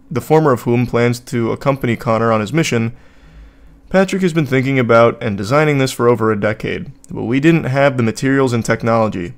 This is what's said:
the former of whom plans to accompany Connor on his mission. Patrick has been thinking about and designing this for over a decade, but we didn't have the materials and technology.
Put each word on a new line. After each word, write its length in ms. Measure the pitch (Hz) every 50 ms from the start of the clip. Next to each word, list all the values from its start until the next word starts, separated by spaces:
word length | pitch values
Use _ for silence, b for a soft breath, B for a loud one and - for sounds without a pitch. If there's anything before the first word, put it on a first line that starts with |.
| - -
the 100 | - 117
former 320 | - - 151 160 156 143
of 100 | 123 113
whom 240 | - 123 120 123 123
plans 320 | 120 - 117 120 120 120 123
to 300 | - - 131 120 113 110
accompany 460 | 110 - - 139 139 135 - 117 113
Connor 340 | - - 123 113 110 117 113
on 120 | 113 107
his 100 | 104 98
mission. 420 | 135 165 156 - - 117 113 120 b b b b b b b b b b b b b b b b b b b -
Patrick 320 | - 190 196 190 190 190
has 140 | 190 170 156
been 100 | 165 147
thinking 340 | 123 131 131 123 135 135 131
about 440 | 120 113 117 117 117 117 117 -
and 160 | 127 110 101 98
designing 400 | 101 104 135 151 156 151 147 135
this 140 | 131 127
for 160 | - - 120 120
over 220 | 123 113 110 110
a 80 | 107 101
decade, 540 | 107 104 110 - - 101 92 90 - 135 - - - -
but 140 | - 107 107
we 160 | 110 127 139
didn't 240 | 143 165 165 156 135
have 320 | 131 131 139 139 143 127
the 60 | 123
materials 500 | 113 113 107 - 135 135 135 139 135 127
and 120 | 120 113 107
technology. 680 | - 113 110 117 113 113 113 110 107 - 92 87 87 -